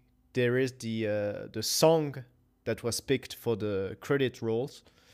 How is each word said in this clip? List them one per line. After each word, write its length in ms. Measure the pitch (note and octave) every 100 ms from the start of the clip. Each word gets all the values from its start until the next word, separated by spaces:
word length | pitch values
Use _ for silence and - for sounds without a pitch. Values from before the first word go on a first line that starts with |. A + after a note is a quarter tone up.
| _ _ _
there 240 | B2+ A#2+ B2+
is 160 | C3
the, 340 | B2+ A2+ A2 G#2+
uh, 400 | G#2 G#2 G2+ A2
the 120 | A2
song 600 | G#2+ - D#3+ E3 D3 C3+ A#2+ _ _ _ -
that 180 | A2
was 180 | A#2 -
picked 320 | - C3 - -
for 200 | A#2 G#2+
the 400 | G#2 G2 F#2+ G#2
credit 400 | - C#3 C3 -
rolls, 420 | A2+ A2+ C#3+ - - _ _